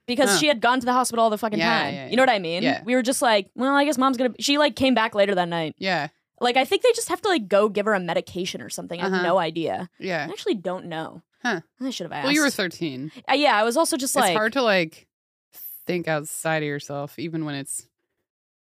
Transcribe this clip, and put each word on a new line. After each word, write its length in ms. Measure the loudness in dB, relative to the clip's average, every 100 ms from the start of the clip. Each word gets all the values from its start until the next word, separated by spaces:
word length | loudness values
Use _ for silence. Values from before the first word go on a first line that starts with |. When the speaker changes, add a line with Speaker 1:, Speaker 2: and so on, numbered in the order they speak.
| -4
Speaker 1:
because 220 | 0 4
Speaker 2:
Huh. 80 | 4
Speaker 1:
she 100 | 4
had 120 | 2
gone 200 | 2 2
to 60 | 2
the 60 |
hospital 300 | 2 2 2
all 80 | 2
the 80 | 2
fucking 220 | -2 0
Speaker 2:
Yeah, 220 | 2 2
Speaker 1:
time. 100 | 0
Speaker 2:
yeah, 140 | -6 -2
Speaker 1:
You 80 | 2
know 60 |
Speaker 2:
yeah. 20 | 4
Speaker 1:
what 40 |
I 40 | 2
mean? 220 | 0 -2
Speaker 2:
Yeah. 180 | 0 -2
Speaker 1:
We 120 | 0 0
were 60 |
just 200 | 2 0
like, 260 | 2 2 0
"Well, 200 | -4 0 2
I 80 |
guess 120 | 2 2
Mom's 200 | 2 2
gonna," 180 | -2 -2
she, 180 | 0 2
like, 160 | 2
came 200 | 2 2
back 200 | 2 2
later 220 | 2 2 2
that 120 | 0
night. 280 | -2 -4 -4
Speaker 2:
Yeah. 300 | -2 -2 -2 _ _ -4
Speaker 1:
Like, 160 | 0 2
I 80 |
think 180 | 2 2
they 100 | 2 2
just 140 | -2
have 120 | -2
to, 60 | 0
like, 180 | 0 2
go 220 | 2 2
give 160 | 2 0
her 80 |
a 60 | 0
medication 600 | 0 -2 -2 -6 -6 -8
or 100 | -10
something. 280 | -12 -10 -6
I 40 |
have 80 | -2
Speaker 2:
Uh-huh. 100 | 0
Speaker 1:
no 160 | 2 2
idea. 500 | 0 -2 -4 -4 -8 -10
Speaker 2:
Yeah. 260 | -6 -4 -6
Speaker 1:
I 40 |
actually 220 | -6 -4 -2
don't 300 | -4 -8 -8
know. 360 | -10 -10 -12 -20 _
Speaker 2:
Huh. 180 | -4 -4 -6 -10
Speaker 1:
I 100 | -8
should 140 | -6
have 80 | -8
asked. 120 | -4
Speaker 2:
Well, 80 | 0
you 80 | 2
were 80 | 2
thirteen. 600 | 0 -4 -4 -6 -6 -10 -8 -2
Speaker 1:
Uh, 40 |
yeah, 220 | 2 4 4
I 60 |
was 120 | 2 2
also 200 | 0 0
just 180 | -2 2
Speaker 2:
It's 40 |
Speaker 1:
like 160 | 2 2
Speaker 2:
hard 180 | 0
to, 80 | 0
like, 440 | 2 2 0 -6 _ _ _ _ _ -20 -20 -12 -6
think 220 | -4 -2
outside 540 | -2 -4 -6 -2 -2
of 40 | -2
yourself, 520 | -6 -8 -10 -10 -10
even 260 | -8 -6
when 100 | -6
it's 320 | -6 -8 -12 -14 _ _ _ _ _ _ _